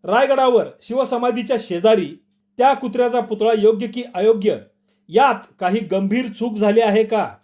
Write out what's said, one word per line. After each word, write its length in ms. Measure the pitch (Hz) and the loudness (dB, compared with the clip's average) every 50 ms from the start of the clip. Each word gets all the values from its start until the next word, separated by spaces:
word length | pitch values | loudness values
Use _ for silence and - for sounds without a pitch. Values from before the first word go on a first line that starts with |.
| - | -4
रायगडावर 600 | 175 202 240 277 269 277 262 262 247 247 220 160 - - _ | 0 2 2 2 2 2 2 2 2 2 2 0 -2 -10 _
शिवसमाधीच्या 720 | - - 226 262 262 214 247 240 247 247 226 240 226 196 269 226 | -14 -8 -4 -4 -4 -4 -4 -2 -2 -2 -2 -4 -4 -4 -4 -4
शेजारी 600 | 226 - 180 170 175 220 226 220 170 147 - - _ _ _ _ _ _ _ - | -4 -6 -6 0 4 4 4 4 0 -6 -10 -18 _ _ _ _ _ _ _ 2
त्या 140 | 247 269 277 | 2 2 2
कुत्र्याचा 460 | 277 269 233 196 - 247 240 233 247 | 2 -4 -6 -2 -2 -2 0 0 -2
पुतळा 320 | 233 240 220 214 208 226 233 220 | -4 -4 -6 -2 0 0 0 4
योग्य 280 | 202 214 226 196 240 | 4 2 2 2 -4
की 160 | 226 - 247 240 - - | -8 -8 -10 -12 -10 -6
अयोग्य, 420 | 180 196 220 226 208 190 202 156 110 - _ _ _ _ _ _ _ _ _ | 0 2 2 2 2 0 -2 -2 -2 -8 _ _ _ _ _ _ _ _ _
यात 380 | 160 220 269 269 226 196 - _ _ _ | 2 4 4 4 2 -2 -8 _ _ _
काही 200 | 190 180 196 226 | -4 -2 -2 -2
गंभीर 480 | 208 156 185 190 196 196 208 247 254 233 | -2 -2 -4 -2 -2 -2 -2 -2 -4 -6
चूक 280 | - - 220 240 214 | -8 -8 -8 -6 -4
झाली 240 | 208 208 208 202 226 | -2 0 2 2 2
आहे 240 | 254 262 202 220 220 | 2 4 2 2 0
का 240 | 220 226 214 180 120 - _ | 0 0 -2 -2 -4 -8 _